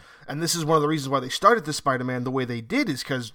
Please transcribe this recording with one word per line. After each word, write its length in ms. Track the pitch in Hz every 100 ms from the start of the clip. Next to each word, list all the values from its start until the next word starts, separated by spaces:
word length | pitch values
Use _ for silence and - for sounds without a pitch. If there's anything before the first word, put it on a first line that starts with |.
| - - 170
And 140 | 147
this 120 | 165 170
is 80 |
one 120 | 151 160
of 60 |
the 60 | 147
reasons 220 | 156 135
why 100 | 135
they 100 | 127
started 360 | - 202 226 151
the 80 |
Spider-Man 500 | 143 139 127 127 127
the 80 | 127
way 140 | 131 123
they 160 | 117
did, 260 | 113 254 226
is 160 | 127
'cause 300 | - 131 113